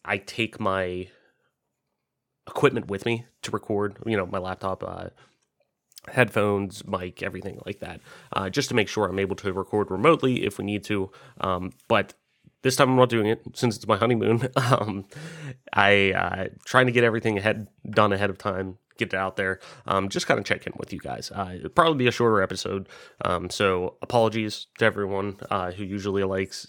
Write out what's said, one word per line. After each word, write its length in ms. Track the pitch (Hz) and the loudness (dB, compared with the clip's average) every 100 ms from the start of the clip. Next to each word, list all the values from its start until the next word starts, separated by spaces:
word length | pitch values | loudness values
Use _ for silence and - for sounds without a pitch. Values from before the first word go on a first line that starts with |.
I 140 | - 101 | -6 -6
take 420 | - - 110 - | -6 -4 -6 -2
my 480 | 104 95 92 90 90 _ _ _ _ _ _ _ _ _ _ _ _ _ - | -2 0 -2 -6 -10 _ _ _ _ _ _ _ _ _ _ _ _ _ -10
equipment 420 | - 143 117 - | 2 2 2 -4
with 180 | 98 117 | -4 -2
me 180 | 117 - _ | -2 -4 _
to 80 | - | -8
record, 460 | 107 - 104 104 101 | -6 -2 -2 -2 -4
you 120 | 113 107 | -2 -2
know, 100 | 92 | 0
my 120 | 98 | -4
laptop, 460 | 92 92 95 92 95 | -6 -6 -6 -6 -8
uh, 220 | 90 90 - _ _ _ _ _ _ _ - - | -10 -12 -16 _ _ _ _ _ _ _ -20 -4
headphones, 800 | 131 117 113 104 101 98 - - | 2 2 4 2 0 -2 -8 -8
mic, 360 | 95 92 - | -6 -6 -8
everything 380 | 92 92 95 - | -8 -8 -12 -12
like 160 | - 101 | -12 -12
that, 220 | 85 82 - - - | -12 -14 -18 -20 -6
uh, 160 | - 95 | -4 -2
just 180 | 117 131 | -2 0
to 60 | |
make 140 | 123 98 | 0 0
sure 180 | - 98 | 0 0
I'm 120 | 95 | 0
able 180 | 95 98 | -2 -4
to 160 | 101 | -4
record 360 | 92 92 104 101 | -4 -2 -2 -2
remotely 540 | 92 139 160 131 127 | 2 2 4 2 0
if 140 | 104 - | -2 -4
we 80 | 98 | -4
need 180 | 104 | -6
to. 260 | - 107 95 - - - | -4 -4 -4 -10 -20 -6
Um, 320 | 95 90 92 - _ | -4 -2 -6 -12 _
but 240 | - - - _ _ _ _ | 2 2 -8 _ _ _ _
this 140 | 131 127 | -2 4
time 140 | 131 | 4
I'm 60 | 131 | 6
not 120 | 123 | 6
doing 180 | 117 107 | 4 2
it 140 | 117 - | 0 -6
since 220 | - 123 101 | -2 0 0
it's 100 | 104 | 0
my 100 | 104 | 2
honeymoon. 520 | 117 117 107 117 127 | 4 2 4 2 2
<laughs> 40 | - | 0
Um, 500 | 123 131 104 98 - - - - 147 127 - | 2 2 2 -6 -10 -16 -16 -14 -14 -16 -4
I, 400 | - 101 101 98 | 4 6 8 6
uh, 340 | 92 90 92 95 - - | 2 0 -2 -6 -8 2
trying 200 | 127 127 | 4 6
to 60 | |
get 120 | 120 | 6
everything 340 | 117 110 110 101 | 4 2 0 0
ahead, 300 | 104 107 101 _ - | 0 -2 -6 _ 0
done 240 | 110 104 | 4 4
ahead 180 | 98 101 | 4 0
of 60 | 92 | -2
time, 420 | 104 95 95 95 _ - | -4 -4 -6 -10 _ -8
get 180 | 110 | -4
it 20 | 95 | -2
out 200 | 95 - | -4 -2
there, 240 | 95 92 - - - | -4 -4 -10 -18 -2
um, 220 | 95 95 | 0 0
just 180 | 175 - | -4 0
kinda 160 | 120 | 0
check 240 | 98 - - | 0 -4 -6
in 60 | - | -12
with 160 | - | -12
you 60 | 87 | -12
guys. 320 | 71 60 - | -10 -10 -10
Uh, 220 | 101 95 | -8 -8
it'll 160 | 90 78 | -8 -4
probably 280 | - 165 147 | 0 2 2
be 100 | 123 | 0
a 20 | |
shorter 320 | - 117 107 | 2 2 2
episode, 460 | 95 95 - 98 92 - - _ | 0 -2 -6 -6 -8 -18 -20 _
um, 240 | - 90 92 | -2 -2 -4
so 480 | - 101 90 90 - | 0 2 2 -2 -8
apologies 640 | - 120 110 110 107 - - - | 0 2 2 0 -4 -6 -14 0
to 60 | |
everyone, 520 | 113 101 98 98 101 95 - | 0 0 -4 -2 -4 -8 -4
uh, 200 | 101 90 | -4 -2
who 140 | 90 | -6
usually 400 | 98 101 101 98 | -6 -4 -2 0
likes, 420 | 95 95 95 - | 0 -2 -4 -8